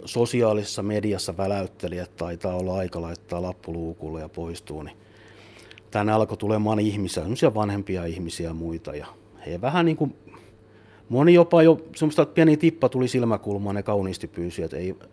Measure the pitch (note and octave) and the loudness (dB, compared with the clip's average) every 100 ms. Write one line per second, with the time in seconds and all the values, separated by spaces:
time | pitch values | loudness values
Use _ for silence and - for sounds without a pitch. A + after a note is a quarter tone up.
0 | - A#2+ A#2 B2 A2+ G#2+ G2+ - G2+ G#2+ | -6 -2 0 2 2 2 -2 -6 -2 -2
1 | G#2 G2 - F2 G2 G2+ F#2 - F2 F2 | -2 -4 -6 -4 -2 -2 -4 -8 -8 -8
2 | F2 - E2+ E2+ F#2+ F2+ F#2 F#2 F#2 F2 | -10 -8 -8 -6 -6 -4 -4 -4 -4 -6
3 | E2+ F2 - F2 F2+ - - E2+ E2 E2 | -8 -10 -10 -8 -6 -8 -10 -8 -8 -8
4 | D#2 D#2+ D#2 - E2+ E2+ - D2+ D2 - | -10 -10 -12 -12 -10 -12 -12 -14 -14 -18
5 | - - - - - - - - - A2 | -20 -20 -20 -20 -20 -20 -20 -20 -6 -2
6 | G#2 A2 G#2+ G#2+ G#2 G#2+ G#2+ G#2+ G#2+ G2+ | 2 2 2 -2 -2 0 2 2 0 -2
7 | F#2 - E2 B2 D#3 G#2+ G#2 G2+ F#2+ F#2 | -4 -4 -6 0 0 2 -2 -2 -4 -6
8 | E2+ E2 E2+ - E2 D#2+ E2 E2 D2 D2 | -6 -6 -8 -8 -8 -6 -8 -8 -10 -12
9 | C#2+ - - - - E2+ A#2 F3 E3+ D#3 | -14 -20 -20 -18 -10 -6 -2 0 0 2
10 | C#3+ - - - - - - - - - | -2 -4 -20 -20 -20 -20 -20 -20 -20 -20
11 | - B2+ D#3 F3 E3+ E3+ D#3+ D#3 - - | -4 4 8 8 8 8 8 8 2 -2
12 | D#3 D3+ D3+ - D#3+ D3+ E3 D#3+ B2+ B2+ | 0 2 2 6 6 6 4 2 0 0
13 | B2+ B2+ A#2 G#2 - G2+ G2+ G2+ G2 G#2 | 0 0 0 -2 -2 -4 -4 -4 -2 -2
14 | F#2+ F2+ D#2+ - F2 E2+ E2 D2 F#2 - | -2 -6 -10 -8 -8 -6 -8 -6 -8 -10
15 | - | -16